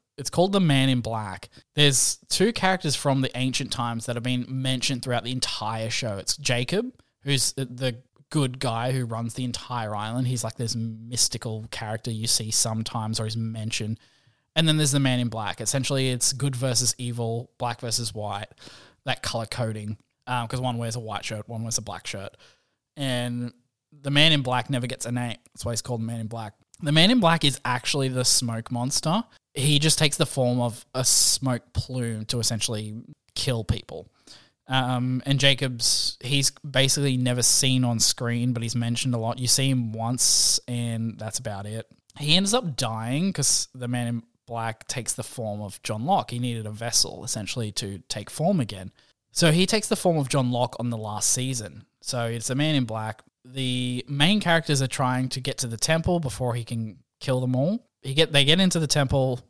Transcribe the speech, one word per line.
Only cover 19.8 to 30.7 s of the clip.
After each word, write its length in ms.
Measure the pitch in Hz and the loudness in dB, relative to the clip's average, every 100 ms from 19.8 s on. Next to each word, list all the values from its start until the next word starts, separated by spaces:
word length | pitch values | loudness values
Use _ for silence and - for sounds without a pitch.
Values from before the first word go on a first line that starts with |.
| 104 110 _ _ - | -8 -10 _ _ -6
um, 200 | 123 113 | -4 -4
'cause 120 | 127 | -4
one 180 | 127 117 | -4 -4
wears 180 | 117 120 | -4 -6
a 40 | |
white 240 | 110 101 | -6 -8
shirt, 240 | - 107 104 | -6 -10 -8
one 140 | 113 | -8
wears 140 | 113 110 | -4 -4
a 40 | |
black 240 | 104 90 - | -4 -10 -10
shirt. 300 | 98 98 - - _ _ _ _ - | -10 -12 -16 -20 _ _ _ _ -6
And 560 | 135 123 120 120 120 - _ _ _ | -4 -2 -2 -4 -6 -10 _ _ _
the 200 | 147 139 | -10 2
Man 200 | 143 160 | 6 6
in 100 | 147 | 6
Black 280 | 123 127 123 | 2 0 0
never 160 | 131 120 | -2 -2
gets 200 | - 117 | -4 -4
a 60 | |
name. 260 | 123 120 - _ | -2 -4 -6 _
That's 100 | - | -10
why 80 | 120 | -6
he's 100 | 117 | -4
called 200 | - 117 | -4 -4
Man 180 | 113 117 | -4 -6
in 80 | 110 | -6
Black. 280 | 117 104 - _ - | -8 -12 -14 _ -6
The 100 | 147 | 2
Man 180 | 156 185 | 6 6
in 100 | 254 | 6
Black 260 | 165 165 143 | 6 4 2
is 140 | 131 | 0
actually 460 | 123 123 - 143 131 | -2 -2 -2 0 0
the 160 | 127 120 | 0 2
smoke 460 | - 120 113 - | 2 2 -4 -6
monster. 520 | 120 127 - 156 208 - _ _ | -4 -2 0 0 0 -2 _ _
He 260 | - 139 143 | -2 4 4
just 180 | 156 - | 4 4
takes 200 | 151 - | 4 2
the 80 | 147 | 0
form 340 | - 123 123 | 2 2 2
of 260 | 120 | 0